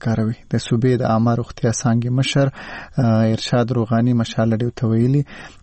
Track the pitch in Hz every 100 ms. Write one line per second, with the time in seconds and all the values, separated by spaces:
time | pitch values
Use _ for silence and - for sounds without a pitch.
0 | 117 113 110 120 - 123 - 120 127 123
1 | 120 113 117 117 117 - 120 110 120 117
2 | 120 127 135 143 135 - - - - -
3 | 120 110 113 110 - 123 117 120 110 117
4 | 123 120 113 - 113 113 120 - 110 113
5 | 123 143 139 - - -